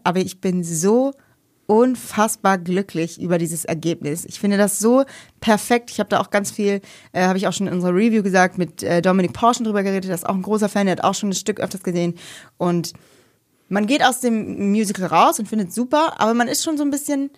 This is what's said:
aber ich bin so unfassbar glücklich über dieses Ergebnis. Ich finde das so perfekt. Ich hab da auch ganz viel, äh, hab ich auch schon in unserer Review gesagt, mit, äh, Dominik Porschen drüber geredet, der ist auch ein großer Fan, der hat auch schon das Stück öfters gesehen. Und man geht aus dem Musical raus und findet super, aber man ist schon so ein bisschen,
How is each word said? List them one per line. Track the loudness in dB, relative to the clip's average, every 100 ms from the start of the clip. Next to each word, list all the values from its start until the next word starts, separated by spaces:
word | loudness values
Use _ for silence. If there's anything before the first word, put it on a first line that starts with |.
aber | -2 0
ich | -2 -4
bin | -2 -2
so | -4 -2 2 2 2 -4 _ _ _ _ 2
unfassbar | 4 4 0 -4 0 0 2 2 2
glücklich | 0 -2 -2 -4 -4 -6
über | -2 0
dieses | -2 -4
Ergebnis. | -6 -4 -2 -4 -4 -6 -8
Ich | -4
finde | 0 2
das | 2 2
so | 4 4 2 -6 -20 _
perfekt. | 2 2 2 -2 0
Ich | -6
hab | 0
da | 0
auch | 0
ganz | -2 -2
viel, | -2 -2 -2 -6 -20 -8
äh, | 0 0
hab | 2
ich | -2
auch |
schon | -2 -2
in |
unserer | 0 0
Review | 2 4 2
gesagt, | 2 4 2 0
mit, | -6 -4
äh, | 0 2
Dominik | 4 2 0
Porschen | 2 2 2
drüber | -2 -2
geredet, | -2 -2 -4
der |
ist | -6 -4
auch |
ein | -4
großer | -2 0 0
Fan, | 2 0
der | 2
hat |
auch | 0
schon | -2 -4
das | -2
Stück | -4 -4
öfters | -6 -6
gesehen. | -4 -2 -2 -4 -14 -20 -20 _
Und | -2 0 -4 -12 _ _ _ _ _ _ _
man | -2 0
geht | 2
aus | 2 0
dem | -2 -2 -4 -2 0
Musical | 0 0 -2 0
raus | 4 4 2
und | -4
findet | -4 -4
super, | -4 0 0 0 0
aber | 0
man | 0 0
ist | -2
schon | -2 -2
so |
ein | -2
bisschen, | -2 -4 -4 -4